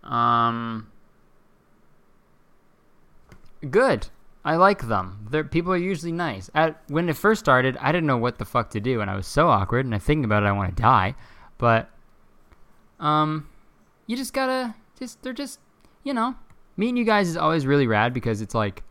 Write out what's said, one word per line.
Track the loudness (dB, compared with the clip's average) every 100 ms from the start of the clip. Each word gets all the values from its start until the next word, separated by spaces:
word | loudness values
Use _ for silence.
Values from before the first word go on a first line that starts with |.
Um, | -4 -2 2 2 2 -2 -6 -8 -12 -20 _ _ _ _ _ _ _ _ _ _ _ _ _ _ _ _ _ _ _ _ _ -20 _ -20 -20 -14 -2
good. | 2 2 0 -4 -12 -20 -12
I | -4 4
like | 4 4 -2
them. | -2 -4 -10 -6
They're, | -4
people | -2 -2 0
are | -2
usually | -2 -4 -6
nice. | -4 -4 -6 -4 0
At, | 0 0 -4
when | -2 0
it | 0
first | 2 2
started, | 4 4 4 0
I | 0
didn't | 0 0
know | 0
what | 0 -4
the | -4
fuck | -4 -2
to | -4
do, | -2 -2
and | -2
I | -6
was | -4
so | 2 4
awkward, | 4 2 0 0
and |
I | -2
think | 0 0 2
about | 2
it, | 2
I |
wanna | 0 -2
die. | 0 4 4 2 -4 -16 -20 -20 -2
But, | 2 2 0 -16 -20 _ _ _ _ -20 -20 -20 _ _
um, | 0 2 2 -2 -8 -20 -20 _ _ _ -8
you | -6
just | -4
gotta, | -2 -2 -2 -4 -10 _ _
just, | -16 -12
they're | -12
just, | -10 -10 -12 _ _ _ _
you | -6
know, | -4 -4 -6 -16 -20 -18 -4
meeting | -2 0
you |
guys | 2 2 2
is | 0
always | 0 0 2
really | 2 4
rad | 2 2
because | 0 -4 -4
it's | -4 -2
like | -2 -4 -16